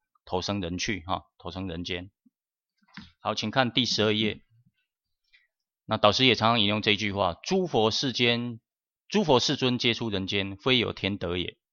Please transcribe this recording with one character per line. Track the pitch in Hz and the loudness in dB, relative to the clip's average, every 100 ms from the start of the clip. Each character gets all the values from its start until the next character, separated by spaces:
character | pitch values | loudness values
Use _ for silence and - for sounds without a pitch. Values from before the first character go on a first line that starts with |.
| _ _ - | _ _ -6
投 | 92 | -6
生 | 95 101 | -4 -4
人 | 85 90 | -4 -6
去 | - 95 85 | -6 -6 -6
哈， | 87 - _ | -8 -8 _
投 | 90 | -14
生 | 92 95 | -10 -8
人 | 85 | -8
间。 | 87 87 95 _ _ _ _ _ _ _ _ - - _ | -8 -8 -10 _ _ _ _ _ _ _ _ -20 -20 _
好， | 104 107 | -6 -4
请 | 110 | -2
看 | 135 120 | -2 0
第 | 131 117 | 0 -2
十 | - | 2
二 | 107 | 2
页。 | 107 107 98 _ _ _ _ _ _ _ _ _ _ _ _ _ _ - | 2 -2 -4 _ _ _ _ _ _ _ _ _ _ _ _ _ _ -6
那 | 110 | 2
导 | 104 | 4
师 | 101 131 | 6 4
也 | 107 | 4
常 | 110 | 2
常 | 117 | 2
引 | 101 | 2
用 | 107 | 2
这 | 107 98 | 0 0
句 | 104 | -2
话 | 98 92 82 | 0 -2 -2
：“诸 | - 190 175 | -2 -2 0
佛 | 123 110 | 2 2
世 | - 139 | 2 -2
间， | 117 120 120 120 113 _ _ _ _ - | 0 0 0 -4 -10 _ _ _ _ -2
诸 | 202 | 0
佛 | 160 123 | 4 4
世 | - 135 | 4 0
尊 | 127 123 | 0 2
皆 | 123 | 0
出 | 113 117 | 0 -2
人 | 98 95 | -4 -2
间， | 101 98 95 | -2 -2 -4
非 | 135 127 | 2 2
有 | 98 | 2
天 | - 98 101 | -2 -4 -4
德 | 87 87 | -4 -4
也。” | 82 - _ | -4 -10 _